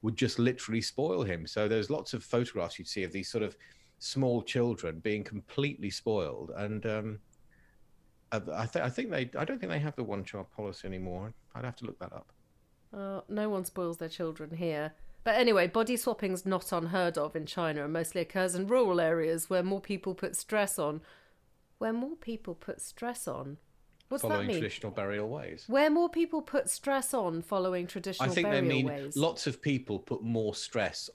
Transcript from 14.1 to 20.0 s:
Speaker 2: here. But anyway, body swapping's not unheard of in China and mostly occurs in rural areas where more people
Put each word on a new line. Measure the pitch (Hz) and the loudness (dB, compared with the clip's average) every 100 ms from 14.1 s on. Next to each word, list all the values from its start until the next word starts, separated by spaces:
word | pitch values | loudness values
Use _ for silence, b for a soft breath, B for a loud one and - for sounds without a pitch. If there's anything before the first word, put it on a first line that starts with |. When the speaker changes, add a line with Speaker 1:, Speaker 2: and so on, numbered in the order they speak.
| - 165 156 156 165 | -4 -4 -4 -10 -2
Speaker 2:
here. | 170 151 156 b b b | -2 0 -2 b b b
But | - 220 | 2 6
anyway, | 240 202 175 | 8 8 6
body | 226 226 240 | 4 2 2
swapping's | - 220 196 185 190 | 0 0 0 0 0
not | 185 - | 0 2
unheard | 175 165 185 175 165 | -2 2 2 2 2
of | 147 160 | 0 -2
in | 156 | -4
China | - 165 151 | 0 0 0
and | 147 | 0
mostly | 160 - 185 | 0 0 -2
occurs | 170 196 185 180 | -2 2 2 2
in | 196 | 4
rural | 254 220 175 | 6 6 6
areas | 160 165 160 165 - | 6 4 4 2 2
where | 185 | 2
more | 180 196 | 2 0
people | - 196 | -2 -4